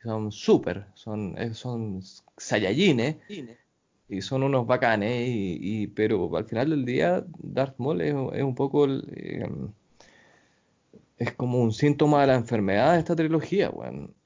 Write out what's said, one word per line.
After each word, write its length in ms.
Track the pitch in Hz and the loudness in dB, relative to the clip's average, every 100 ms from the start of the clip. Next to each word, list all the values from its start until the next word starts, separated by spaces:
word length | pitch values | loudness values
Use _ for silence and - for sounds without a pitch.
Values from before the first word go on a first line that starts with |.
Son 300 | 117 110 107 | -6 -4 -4
súper, 540 | 104 - 196 - 90 101 _ | -4 4 4 4 -6 -8 _
son, 420 | - 107 101 - | -10 -6 -6 -6
eh, 160 | 113 | -6
son 480 | 113 123 120 110 95 92 - _ - | -6 -8 -6 -6 -8 -10 -20 _ -18
Saiyajines. 840 | - 208 196 123 202 131 120 156 - 202 123 113 _ _ _ _ _ | -2 0 2 2 4 4 2 -4 -10 -14 -14 -18 _ _ _ _ _
Y 100 | 95 | -8
son 220 | - 135 | -4 -2
unos 240 | 139 135 113 | 2 0 2
bacanes, 640 | 127 123 110 104 123 120 | 2 4 2 2 -2 -2
y, 280 | 117 98 85 | -2 -4 -4
y, 260 | 92 110 101 | -4 -4 -4
pero 480 | 104 110 107 90 80 | 0 2 2 0 -2
al 80 | |
final 260 | - 113 139 | -4 -2 0
del 120 | 151 | 0
día, 400 | 127 127 165 180 - - | -2 0 0 0 -4 -14
Darth 400 | - - 135 - | -8 -4 -4 -2
Maul 220 | 123 175 | -4 -2
es, 120 | 160 143 131 | -2 -2 -4
es 100 | - | -2
un 120 | 135 127 | -4 -2
poco 280 | 139 143 | 0 2
el, 220 | 143 135 - - | 2 0 -6 -12
eh, 340 | - - - 69 - - _ _ - _ _ _ _ _ _ _ _ - _ _ | -10 -8 -6 -6 -10 -12 _ _ -20 _ _ _ _ _ _ _ _ -20 _ _
es 140 | 113 | -6
como 280 | - 123 123 | -4 -2 2
un 100 | 117 | 2
síntoma 480 | 110 147 143 151 147 | 4 2 4 4 6
de 60 | 139 | 6
la 80 | 131 | 4
enfermedad 580 | 113 117 98 101 131 | 2 0 2 4 4
de 60 | 170 | 4
esta 160 | 160 165 | 2 0
trilogía, 540 | 160 160 151 190 113 | 2 0 0 0 0
weón. 440 | - 62 65 69 - | -2 -8 -10 -12 -16